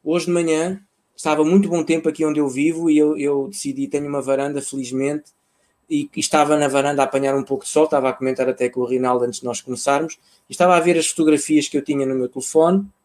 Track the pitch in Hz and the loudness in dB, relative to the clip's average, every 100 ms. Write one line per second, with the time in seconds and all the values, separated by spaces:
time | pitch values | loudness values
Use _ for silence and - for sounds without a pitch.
0 | 151 170 170 175 165 156 175 190 _ _ | 0 -2 0 0 2 0 -2 -6 _ _
1 | _ - 156 151 156 190 196 170 160 165 | _ -6 0 2 6 4 4 -2 0 0
2 | 160 147 156 151 143 127 156 165 165 151 | 0 -2 -2 0 -2 0 -2 0 2 4
3 | 151 151 143 143 135 - 143 135 139 143 | 4 2 0 -2 -4 -8 -8 -6 -4 -4
4 | 143 143 127 135 143 147 135 139 123 131 | -4 -4 -2 -2 -2 -6 -8 -10 -6 -4
5 | 139 151 _ _ _ _ _ _ _ 151 | -2 -4 _ _ _ _ _ _ _ -4
6 | 147 - - 156 147 151 143 139 139 143 | -4 -6 0 2 4 2 2 2 0 0
7 | 135 135 139 139 131 135 - 151 156 143 | 0 0 0 -2 -2 -6 -2 0 2 2
8 | 131 127 131 131 127 131 123 127 123 127 | 0 -2 -4 -2 -2 0 -2 -2 -2 0
9 | 127 123 120 110 123 117 - 120 139 143 | 0 0 -2 -4 -8 -8 -8 -4 0 0
10 | 160 - _ _ _ - 180 175 165 165 | -2 -10 _ _ _ 2 4 4 4 2
11 | 156 - 156 147 - 151 147 143 143 143 | 0 0 2 2 2 0 2 -4 -2 -2
12 | 131 131 123 135 - 160 165 190 202 _ | -2 -2 -4 -6 -2 2 4 2 -2 _